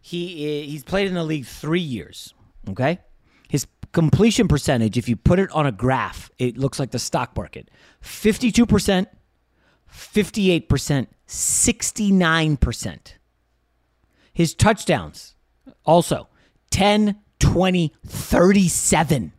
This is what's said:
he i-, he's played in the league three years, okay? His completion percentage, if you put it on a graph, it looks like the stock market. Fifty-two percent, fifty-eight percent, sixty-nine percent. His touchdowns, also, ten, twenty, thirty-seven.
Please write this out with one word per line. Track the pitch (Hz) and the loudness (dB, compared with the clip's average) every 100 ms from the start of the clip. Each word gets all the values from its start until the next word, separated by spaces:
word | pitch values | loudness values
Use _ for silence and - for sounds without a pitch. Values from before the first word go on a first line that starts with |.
he | - 175 175 170 147 147 | -10 -10 -8 -8 -6 -6
i-, | 147 | -8
he's | 147 | -12
played | 131 185 196 | -4 -2 -2
in | |
the | 180 | -4
league | 160 156 120 | -4 -6 -8
three | - 156 170 | -10 -2 -2
years, | 165 113 78 - - _ _ - - | -2 -8 -10 -18 -20 _ _ -18 -14
okay? | 98 131 180 _ _ _ _ _ | -2 -2 -2 _ _ _ _ _
His | 143 - _ - | -4 -4 _ -4
completion | - 160 135 226 220 190 | 0 2 4 4 4 2
percentage, | 147 - 127 110 110 | 2 2 0 2 0
if | 117 | -2
you | 113 | 0
put | - 180 | 2 2
it | 196 | 2
on | 156 143 | 0 -2
a | |
graph, | 98 120 131 101 - - _ | 0 -2 0 -4 -10 -20 _
it | 123 120 | -6 -2
looks | 135 - | -4 -4
like | 135 | -6
the | 120 | -6
stock | - 156 123 - | -4 -4 -4 -8
market. | 98 - - _ _ _ | -10 -14 -20 _ _ _
Fifty-two | - - 208 214 247 202 240 | -18 -2 0 2 0 2 4
percent, | 208 - 190 196 _ _ _ _ _ _ _ _ | 2 2 0 0 _ _ _ _ _ _ _ _
fifty-eight | - - 208 208 - 190 170 - | -20 -4 -2 -2 0 2 0 0
percent, | 139 - 143 110 _ _ | -2 0 -2 -4 _ _
sixty-nine | - - - - 226 - - 208 190 170 165 156 147 | -8 -4 0 0 -2 -6 -4 2 2 4 2 0 0
percent. | - 113 107 76 - - _ _ _ _ _ _ _ _ _ _ _ | -2 -2 -10 -12 -20 -20 _ _ _ _ _ _ _ _ _ _ _
His | - 165 | -2 -2
touchdowns, | - 196 226 - 139 78 - - _ _ _ - _ - | 2 2 2 0 -2 -4 -16 -20 _ _ _ -20 _ 2
also, | 170 160 135 - _ _ _ _ | 2 2 -6 -8 _ _ _ _
ten, | - 202 208 208 202 _ _ | 0 2 4 2 -2 _ _
twenty, | - 170 185 185 160 _ - | 2 4 2 2 -2 _ -16
thirty-seven. | - - 233 175 202 180 - - 160 160 143 82 | -14 -2 4 6 6 4 0 0 2 2 -2 -4